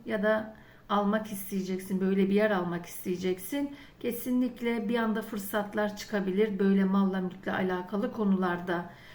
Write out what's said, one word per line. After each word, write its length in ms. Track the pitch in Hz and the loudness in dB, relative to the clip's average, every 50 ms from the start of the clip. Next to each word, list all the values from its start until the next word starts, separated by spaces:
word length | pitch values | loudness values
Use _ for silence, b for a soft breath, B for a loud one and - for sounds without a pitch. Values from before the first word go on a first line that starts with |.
| - | -8
ya 180 | 226 220 202 202 | -4 -2 0 2
da 320 | 214 220 214 214 - B B B B B B B B | 2 2 2 0 -6 B B B B B B B B
almak 420 | 208 208 202 196 214 220 214 - | 0 2 2 2 2 0 -2 -4
isteyeceksin, 720 | 202 - - - 202 190 185 185 185 185 - - 190 185 | -10 -10 -8 -6 -4 -4 -2 -2 -4 -6 -4 -4 -2 0
böyle 280 | 190 190 196 196 196 196 | 2 2 4 4 4 4
bir 40 | 196 | 4
yer 180 | 208 214 214 | 4 4 4
almak 340 | 202 180 175 175 170 170 170 | 2 2 0 -2 -4 -6 -6
isteyeceksin. 920 | - - - - 190 180 175 185 185 180 - - - 285 285 285 285 B B B B B B | -10 -12 -8 -4 -4 -4 -2 0 -2 -2 -2 -4 -6 -4 -4 -4 -4 B B B B B B
Kesinlikle 920 | - 240 - - - 254 247 247 254 247 247 - 233 233 233 233 208 196 | -6 -6 -4 -4 -2 0 0 2 2 0 -2 -4 -4 -2 -2 -2 -2 0
bir 60 | 240 | 0
anda 260 | 240 226 220 208 220 | 0 2 0 0 -2
fırsatlar 760 | 214 - 226 202 196 - - 214 202 202 - 214 208 208 208 | -4 -6 -6 -8 -6 -2 -2 -2 -2 -2 -2 -2 -2 -2 -2
çıkabilir, 600 | - - - 220 202 180 185 180 196 220 214 196 190 | -6 -8 -4 -2 -2 0 2 2 2 2 2 2 2
böyle 240 | 196 196 196 196 196 | 4 4 6 6 4
malla 380 | 190 190 196 196 190 190 190 | 4 4 4 4 4 2 0
mülkle 300 | 185 180 - - - 196 | -2 -4 -6 -6 -6 -4
alakalı 600 | - - 185 185 180 180 185 - 214 202 226 247 | -2 0 0 0 0 -2 -4 -4 -2 -2 -2 -2
konularda. 800 | - 233 208 196 190 180 185 180 175 170 175 185 170 170 180 B B B B B | -2 0 2 2 4 4 2 0 0 -2 -2 -2 -2 -2 -4 B B B B B